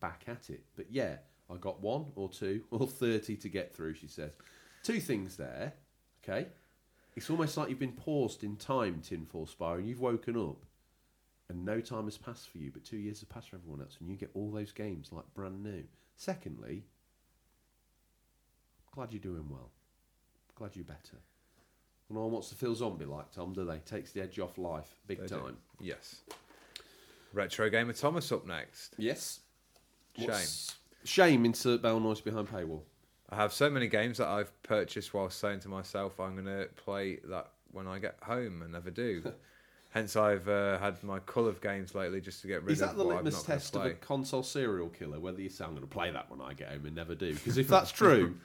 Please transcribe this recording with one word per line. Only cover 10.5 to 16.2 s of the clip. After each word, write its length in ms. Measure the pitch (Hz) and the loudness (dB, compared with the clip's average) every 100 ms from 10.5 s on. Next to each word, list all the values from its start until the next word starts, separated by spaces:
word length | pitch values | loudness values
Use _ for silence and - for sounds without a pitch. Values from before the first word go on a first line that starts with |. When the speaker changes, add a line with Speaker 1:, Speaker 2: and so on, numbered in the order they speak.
| 69 - _ _ _ _ _ _ _ - | -4 -14 _ _ _ _ _ _ _ -12
Speaker 1:
and 160 | 87 | -6
no 160 | 92 110 | -2 -2
time 240 | 113 113 | -2 -4
has 120 | 104 - | -6 -8
passed 320 | - 113 - | -12 -14 -14
for 100 | 85 | -10
you, 120 | 69 | -10
but 120 | - | -10
two 120 | - 110 | -10 -6
years 200 | 104 104 | -6 -8
have 80 | 101 | -12
passed 220 | 117 - | -16 -14
for 60 | 92 | -16
everyone 240 | 85 71 | -12 -12
else, 160 | 69 - | -12 -12
and 80 | 85 | -10
you 80 | 95 | -8
get 140 | 101 | -8
all 180 | 98 104 | -6 -4
those 180 | 107 101 | -4 -6
games, 360 | - 107 85 - | -6 -6 -6 -10
like, 140 | 82 - | -14 -12
brand 280 | - 95 95 | -8 -8 -6
new. 180 | 104 92 73 _ _ | -8 -8 -10 _ _
Secondly, 680 | - | -10